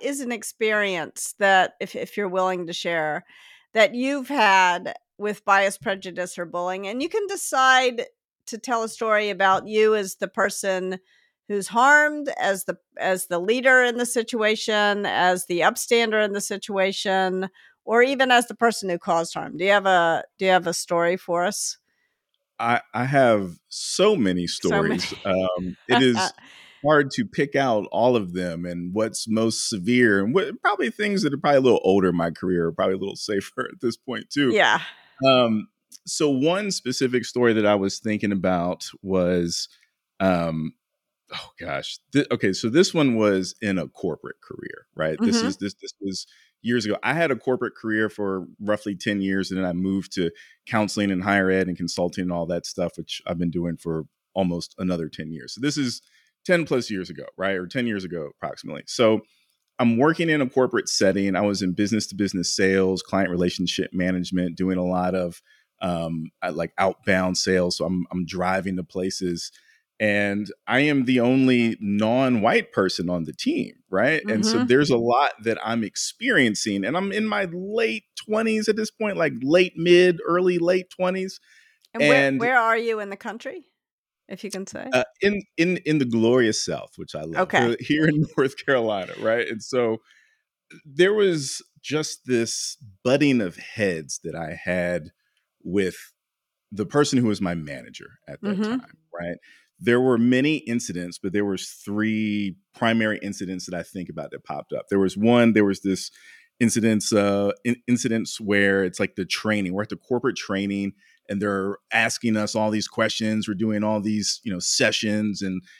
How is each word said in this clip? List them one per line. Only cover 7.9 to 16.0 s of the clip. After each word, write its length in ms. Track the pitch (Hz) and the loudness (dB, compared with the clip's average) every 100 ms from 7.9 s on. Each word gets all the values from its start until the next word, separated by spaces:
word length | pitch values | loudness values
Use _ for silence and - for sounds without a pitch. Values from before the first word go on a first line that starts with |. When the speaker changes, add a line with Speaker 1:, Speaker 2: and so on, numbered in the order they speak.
| 240 - _ _ _ - | -2 -8 _ _ _ -16
Speaker 1:
to 100 | 220 | -12
tell 260 | - 233 | -4 -4
a 60 | 220 | -4
story 400 | - 220 214 208 | -4 0 0 0
about 380 | 190 196 190 202 | 2 4 4 2
you 260 | 214 214 214 | 2 4 4
as 200 | 190 - | 0 -6
the 120 | 190 | -6
person 680 | - 196 - 196 185 185 185 - _ _ _ - | -2 -2 -2 -2 -2 -2 -6 -12 _ _ _ -6
who's 180 | 202 185 | -6 -2
harmed, 640 | 233 262 294 302 302 285 - | 4 6 8 6 0 -6 -2
as 260 | 185 - - | 0 0 -4
the, 120 | 180 _ - | -8 _ -4
as 300 | 170 185 - | -2 -2 -2
the 120 | 175 | -2
leader 440 | 185 247 254 254 | 0 2 6 6
in 140 | 247 240 | 4 0
the 80 | 240 | -2
situation, 1000 | 240 220 233 214 214 - 214 208 202 196 | -2 -2 0 0 0 0 2 2 2 0
as 400 | 101 180 185 - | 2 2 2 -2
the 140 | 175 | 2
upstander 640 | 156 233 - 233 | 2 0 0 2